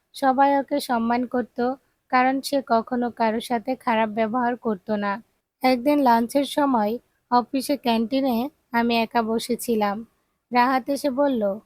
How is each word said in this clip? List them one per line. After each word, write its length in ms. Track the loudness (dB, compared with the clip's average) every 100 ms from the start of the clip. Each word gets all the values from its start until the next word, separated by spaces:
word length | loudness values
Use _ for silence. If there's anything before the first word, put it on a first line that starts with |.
| _ -2
সবাই 440 | 2 4 4 4
ওকে 200 | 0 -2
সম্মান 420 | -2 -2 0 0 -2
করত, 480 | -4 -4 -4 -4 -4 _ _ -2
কারণ 320 | 2 2 0
সে 160 | -2 -2 0
কখনো 440 | 0 0 -2 -4
কারোর 300 | -2 -2 -2
সাথে 300 | -2 -4 -4 -4
খারাপ 340 | -2 0 0
ব্যবহার 460 | -2 -2 0 -2 -2
করত 360 | -4 -6 -4
না। 320 | -4 -4 -6 -10 _ _ _
একদিন 340 | 0 2 2 2
লাঞ্চের 460 | 4 4 2 -2 -2
সময় 520 | 0 0 2 0 -4 _ _ -2
অফিসে 460 | 0 0 -4 -2 -2
ক্যান্টিনে 720 | 0 0 0 0 0 0 -4 _ _
আমি 220 | -2 0 0
একা 260 | 0 -2
বসেছিলাম। 840 | 0 -2 -4 -4 -2 0 0 -4 -10 _ _ _ -4
রাহাত 380 | 0 2 0 -2
এসে 200 | -4 -2
বলল, 500 | 0 0 0 -2 -4